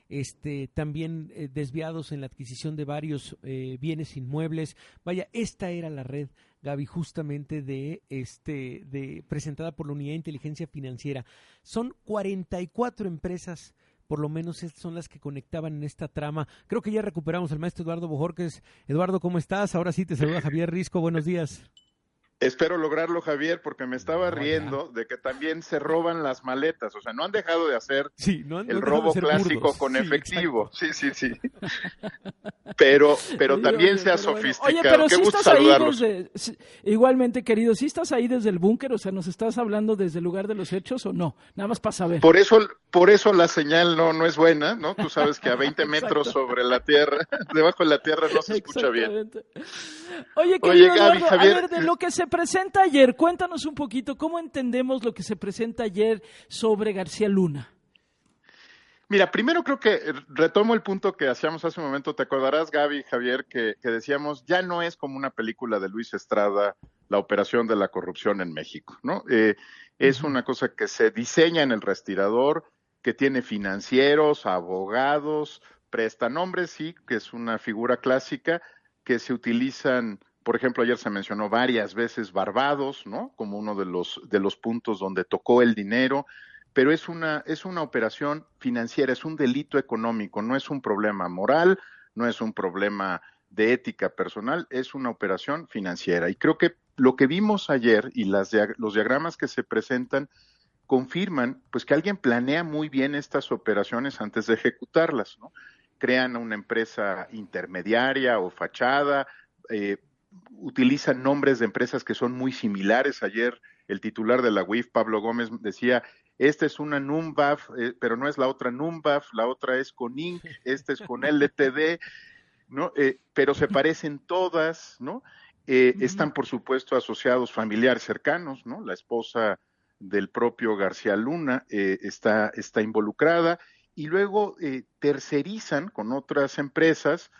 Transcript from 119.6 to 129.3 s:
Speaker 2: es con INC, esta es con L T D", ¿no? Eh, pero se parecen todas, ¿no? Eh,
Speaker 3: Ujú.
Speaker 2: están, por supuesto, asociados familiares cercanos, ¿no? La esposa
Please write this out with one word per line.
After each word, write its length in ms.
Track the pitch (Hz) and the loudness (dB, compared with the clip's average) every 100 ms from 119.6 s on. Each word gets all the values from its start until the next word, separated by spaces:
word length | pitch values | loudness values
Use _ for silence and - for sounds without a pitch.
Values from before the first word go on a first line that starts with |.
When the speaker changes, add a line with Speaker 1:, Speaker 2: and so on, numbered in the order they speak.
| 127 127 | -4 -4
Speaker 2:
es 120 | 135 | -4
con 260 | - 120 131 | -8 -10 -8
INC, 240 | 175 175 170 135 | -10 -10 -16 -12
esta 300 | 127 135 143 | -6 -6 -6
es 80 | 139 | -8
con 220 | 202 120 143 | -8 -6 0
L 240 | 147 143 | 2 0
T 220 | - 135 | 2 0
D", 280 | 143 160 170 - - - _ _ _ _ | 2 -2 -2 -10 -20 -20 _ _ _ _
¿no? 220 | 131 165 143 | -8 -6 0
Eh, 240 | 135 131 _ | 0 0 _
pero 200 | - 135 | 0 2
se 140 | 135 143 | 2 0
parecen 520 | 139 156 156 156 143 | 2 0 0 -6 -10
todas, 800 | - 175 180 165 160 160 - - | -6 -2 0 0 -2 -4 -16 -14
¿no? 240 | 127 240 _ - - _ - | -12 -12 _ -20 -20 _ 0
Eh, 280 | 127 127 156 | 4 6 4
Speaker 3:
Ujú. 100 | 127 | 0
Speaker 2:
están, 280 | 190 151 | 0 -2
por 120 | 147 123 | -2 -4
supuesto, 500 | 123 - 131 - 127 | -6 -4 -4 0 -4
asociados 560 | 117 107 131 127 120 | -2 -4 0 0 0
familiares 520 | - 110 107 127 120 | -4 -4 2 2 2
cercanos, 640 | - 104 147 170 160 131 117 | -4 -4 -2 -4 -6 -14 -14
¿no? 200 | 175 151 | -14 -10
La 80 | |
esposa 680 | 90 - 117 110 | -12 -6 -6 -4